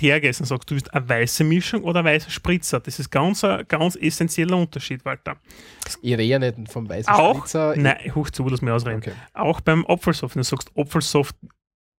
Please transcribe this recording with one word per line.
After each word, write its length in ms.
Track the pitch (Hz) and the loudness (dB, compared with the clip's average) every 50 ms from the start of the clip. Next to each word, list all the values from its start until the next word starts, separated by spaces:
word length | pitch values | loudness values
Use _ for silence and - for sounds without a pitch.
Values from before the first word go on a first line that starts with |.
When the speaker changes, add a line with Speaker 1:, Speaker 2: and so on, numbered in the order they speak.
Speaker 1:
hergehst 400 | 156 143 143 160 143 131 120 - | 2 2 2 4 2 0 0 -2
und 60 | 147 | -4
sagst, 240 | 127 135 127 - - | -4 -4 -6 -4 -4
du 40 | 151 | -6
bist 200 | 139 131 - - | -6 -4 -2 -2
eine 140 | 147 123 123 | -2 0 0
weiße 340 | 127 117 117 117 - - 156 | 0 2 2 0 2 2 2
Mischung 380 | 156 165 180 170 - - 214 - | 4 4 2 2 0 -2 -2 -2
oder 180 | - 170 175 | 0 0 2
ein 40 | 165 | 4
weißer 260 | 160 151 156 151 - | 4 2 2 0 -4
Spritzer, 480 | - - - 175 175 180 - - - 123 | -10 -4 0 0 0 0 0 -2 -2 -4
das 180 | - - - - | -4 -6 -8 -8
ist 100 | 135 - | -8 -2
ganz, 320 | - 139 147 180 208 - - | 0 2 2 2 2 2 0
ein 240 | 196 196 - - | 0 0 -2 -2
ganz 300 | - - 151 160 180 175 | -2 0 2 2 0 0
essentieller 600 | - - 151 160 - 170 165 - - 160 175 185 | 0 0 -2 0 0 0 0 0 0 0 2 2
Unterschied, 480 | 180 170 160 - 135 - - 135 127 - | 2 0 0 -2 -8 -8 -8 -8 -8 -6
Walter. 320 | 135 131 - _ - 139 - _ - - - - - - - - - - - - | -8 -8 -6 _ -10 -12 -12 _ -20 -20 -20 -20 -20 -16 -12 -12 -10 -10 -6 -2
Speaker 2:
Ich 100 | 120 120 | 0 2
rede 100 | 110 110 | 2 4
ja 160 | 113 131 135 | 2 2 2
nicht 320 | 131 123 113 120 110 - | 2 0 -2 -4 -10 -12
vom 180 | - 123 113 101 | -10 -10 -8 -6
weißen 240 | 85 98 208 - 208 | -6 -2 2 4 4
Speaker 1:
Auch? 240 | 208 - - 269 269 | 6 6 6 4 2
Speaker 2:
Spritzer. 360 | - - - 160 156 151 151 | -2 -4 -2 0 0 2 2
Ich 80 | 151 143 | 4 4
Speaker 1:
Nein, 320 | 135 - - - 139 127 | 2 2 2 -2 -4 -4
hoch 160 | 151 151 147 | -4 -4 -4
zu, 180 | - - 131 131 | -4 -4 -2 -2
lass 140 | 131 120 131 | -2 -2 0
mich 80 | 120 | 0
ausreden. 280 | 117 117 117 120 110 110 | 0 0 0 -2 -4 -6
Speaker 2:
Okay. 140 | 113 110 95 - - - - | -6 -8 -12 -12 -16 -14 -6
Speaker 1:
Auch 260 | - - 147 165 - | -2 0 0 0 2
beim 240 | - - 160 165 160 | 2 2 4 4 4
Apfelsaft, 500 | - 175 175 - 180 165 - - 123 - | 2 0 2 2 0 0 0 -4 -6 -4
wenn 40 | - | -4
du 40 | 127 | -2
sagst, 260 | - - 135 - - _ | -2 -4 -4 -6 -6 _
Apfelsaft 580 | - 147 143 - 165 151 - - 147 143 - - - - - _ _ _ _ _ _ _ _ _ _ | -4 -4 0 -2 -2 0 2 2 2 0 0 -4 -12 -20 -20 _ _ _ _ _ _ _ _ _ _